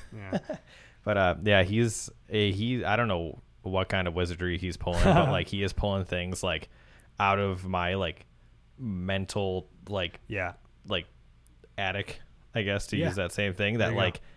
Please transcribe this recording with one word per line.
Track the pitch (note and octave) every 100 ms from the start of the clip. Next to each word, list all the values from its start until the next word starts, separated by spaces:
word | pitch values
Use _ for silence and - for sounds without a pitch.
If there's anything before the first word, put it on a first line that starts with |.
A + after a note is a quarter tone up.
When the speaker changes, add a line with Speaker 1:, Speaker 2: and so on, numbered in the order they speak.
Speaker 1:
<laughs> | - G#2+
Speaker 2:
Yeah. | G2 F3+ - - - - - -
Speaker 1:
But, | - G#2
uh, | F#2 D#2+
yeah, | G#2 G2+
he's | F#2 G#2+ A#2 - - - -
a, | G#2+ G#2
he, | G2 A#2 B2
I | E2+ G#2+
don't | A#2
know | F2+ E2 - - -
what | F#2 F#2 F#2
kind | G2 F2+
of |
wizardry | E2+ F2 E2+ F2+ E2+
he's | F2+ E2+
pulling, | - F2
but, | F#3 E3+ D3+
Speaker 2:
<laughs> |
Speaker 1:
like, | F#2 E2+
he | G2
is | G2
pulling | - G#2 G2
things, | F#2 F2+ F2+ F2+
like, | F#2+ D#2+ - - - - - -
out | G2+ G2
of | G2 F#2 F#2
my, | F#2 F2
like, | G2 F2 - - - - - - -
mental, | B2+ F#2 F#2 G2 F#2+ A2 G2 F#2 - - -
like, | G2+ F2 - -
Speaker 2:
Yeah. | G#2 F2+ - - - -
Speaker 1:
like, | F#2+ E2 - - - - - - -
attic, | F#2+ F#2+ G2 - - - -
I | A#2
guess, | G2+ G2+ -
to | G#2
Speaker 2:
Yeah. | E3
Speaker 1:
use | F#2+
that | F2
same | - G2+
thing, | F#2 G#2 A2+
Speaker 2:
There | F#2+
Speaker 1:
that, |
Speaker 2:
you | G2+
go. |
Speaker 1:
like, | F#2 - -